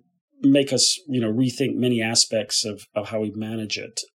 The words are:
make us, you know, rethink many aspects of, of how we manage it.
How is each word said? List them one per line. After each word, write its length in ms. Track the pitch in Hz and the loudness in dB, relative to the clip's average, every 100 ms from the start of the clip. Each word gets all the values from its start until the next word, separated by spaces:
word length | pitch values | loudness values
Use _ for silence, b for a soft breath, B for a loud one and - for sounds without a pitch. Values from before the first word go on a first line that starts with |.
| _ _ _ - | _ _ _ 0
make 300 | 139 139 139 | 4 6 4
us, 280 | 127 - - - | 2 2 0 -2
you 120 | 127 | -2
know, 120 | 113 | 0
rethink 420 | 113 131 - 131 | 2 0 0 -2
many 280 | - 123 117 | 0 2 2
aspects 640 | 113 117 - 110 - - | 2 2 2 0 -2 -2
of, 220 | 107 101 - | -4 -6 -6
of 140 | 107 101 | -6 -4
how 120 | 110 | -4
we 120 | 107 | -4
manage 440 | 101 110 113 107 - | -4 -6 -6 -6 -8
it. 220 | 98 - - | -8 -10 -12